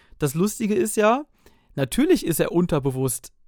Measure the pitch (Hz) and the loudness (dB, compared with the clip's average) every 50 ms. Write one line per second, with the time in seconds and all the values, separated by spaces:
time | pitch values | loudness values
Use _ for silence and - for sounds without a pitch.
0 | _ _ - - 151 139 135 160 196 208 - - 226 196 214 - 220 220 - 214 | _ _ -6 -4 -4 -2 0 0 -2 -2 -2 -2 -2 -2 0 0 0 0 0 2
1 | 208 214 240 285 302 - _ _ _ _ _ _ _ _ _ 139 135 120 - 233 | 2 2 2 0 -2 -8 _ _ _ _ _ _ _ _ _ -4 -4 -2 0 2
2 | 285 370 339 - - - 151 - 160 - - 170 180 - 170 143 131 139 127 131 | 4 4 4 2 2 0 -2 0 -2 0 0 0 0 2 0 0 0 -2 -2 -2
3 | 131 131 - - - - - _ _ | -2 -4 -4 -6 -10 -16 -20 _ _